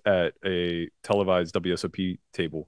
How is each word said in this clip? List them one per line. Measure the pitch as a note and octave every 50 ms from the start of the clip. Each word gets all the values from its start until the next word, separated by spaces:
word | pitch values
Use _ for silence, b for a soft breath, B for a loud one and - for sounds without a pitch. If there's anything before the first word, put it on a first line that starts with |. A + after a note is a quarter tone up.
| -
at | G#2 F#2+ F2+ E2+ D#2 - _ -
a | F#2+ F2+ F2 F2 E2+ E2+ E2+ E2+ - - _ -
televised | - G#2 G2+ G2 F#2+ F#2 F2+ F2 E2 -
W | F#2 E2 F2+ E2+
S | - -
O | E2+
P | - - F#2 F#2 F2 - _ _ -
table | - F2 D2+ D2+ D#2 D2+